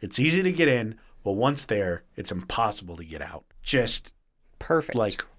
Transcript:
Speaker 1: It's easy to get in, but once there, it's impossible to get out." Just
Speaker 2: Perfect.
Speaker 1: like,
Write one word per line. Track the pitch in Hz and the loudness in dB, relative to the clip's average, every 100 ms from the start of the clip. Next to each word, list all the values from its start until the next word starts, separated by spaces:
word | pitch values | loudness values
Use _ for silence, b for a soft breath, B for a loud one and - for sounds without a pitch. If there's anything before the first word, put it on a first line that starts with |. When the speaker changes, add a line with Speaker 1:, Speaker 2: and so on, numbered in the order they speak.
Speaker 1:
It's | 92 - | -4 2
easy | 151 175 | 2 4
to | 185 | 2
get | 180 156 | 4 4
in, | 123 113 110 b b | 4 0 -8 b b
but | 104 | -2
once | 98 127 143 | 2 2 2
there, | - 104 92 85 - - | 0 0 0 -2 -8 -8
it's | 101 | -4
impossible | 90 - - 113 104 87 82 | -4 -4 0 0 -2 -10 -12
to | |
get | 80 78 | -12 -12
out." | 73 78 - - | -10 -14 -18 -12
Just | - 135 113 - - - _ _ _ - | 0 2 2 0 -4 -20 _ _ _ -8
Speaker 2:
Perfect. | - 165 151 | 0 2 2
Speaker 1:
like, | 120 107 95 - | 0 0 -2 -8